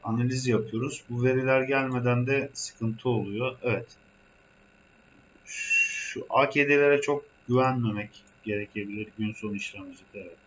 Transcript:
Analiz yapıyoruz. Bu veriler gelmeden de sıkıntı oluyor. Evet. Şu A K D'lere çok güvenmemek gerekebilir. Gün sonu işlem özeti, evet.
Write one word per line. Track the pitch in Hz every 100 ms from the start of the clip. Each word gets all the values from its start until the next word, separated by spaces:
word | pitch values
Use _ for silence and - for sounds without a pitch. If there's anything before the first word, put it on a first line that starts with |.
Analiz | 110 113 123 127 127
yapıyoruz. | 110 110 113 135 - -
Bu | 120
veriler | 123 131 131 131
gelmeden | 131 135 131 127 120 123 123
de | 139 135
sıkıntı | - - - 113 113 131
oluyor. | 117 98 104 127 -
Evet. | 123 101 - - _ _ _ _ _ _ _ _ _ _ _ - _ _ -
Şu | - - - - - - - -
A | 127 143
K | 143 143
D'lere | 143 143 143
çok | 143 143 - _ -
güvenmemek | 123 131 127 117 104 104 - _ _
gerekebilir. | 107 104 104 107 101 104 107 -
Gün | 107
sonu | 107 107 101
işlem | - 101
özeti, | 92 90 -
evet. | 104 90 85